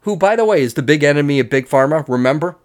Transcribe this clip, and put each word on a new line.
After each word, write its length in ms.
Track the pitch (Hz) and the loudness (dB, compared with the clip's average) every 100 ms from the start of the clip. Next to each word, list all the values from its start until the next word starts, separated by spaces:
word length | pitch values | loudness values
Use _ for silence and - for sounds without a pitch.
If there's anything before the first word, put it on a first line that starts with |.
who, 140 | 208 190 | -8 -2
by 200 | 190 233 | 0 2
the 80 | |
way, 180 | 220 185 | 2 2
is 120 | 123 | 0
the 80 | 151 | -2
big 200 | 131 151 | 0 2
enemy 380 | 143 147 143 139 | 2 2 0 0
of 100 | 117 | 0
Big 160 | 135 127 | -2 0
Pharma, 400 | 135 135 156 139 | 0 2 0 -2
remember? 480 | 123 127 147 170 170 | -2 0 0 -4 -8